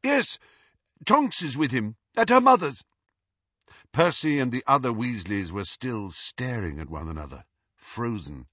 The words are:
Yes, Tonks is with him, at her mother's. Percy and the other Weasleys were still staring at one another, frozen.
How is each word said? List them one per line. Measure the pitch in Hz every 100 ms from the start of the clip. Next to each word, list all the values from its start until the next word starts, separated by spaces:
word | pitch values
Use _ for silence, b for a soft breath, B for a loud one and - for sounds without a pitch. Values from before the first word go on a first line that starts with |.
Yes, | 262 285 214 - b b b b _ _
Tonks | - 269 277 -
is | 170 131
with | 151
him, | 127 107 110 _
at | - 220
her | 254
mother's. | 254 254 156 131 - _ _ _ _ _ _ _ _ b b
Percy | - 175 151 156 147
and | 127
the | 120
other | - 139 127
Weasleys | 110 123 117 87 104 92
were | 95
still | 95 - 131 117 98
staring | - - - 127 120 92 71
at | 76
one | 78 80
another, | 78 73 67 - _ _
frozen. | _ - - 117 110 71 71 64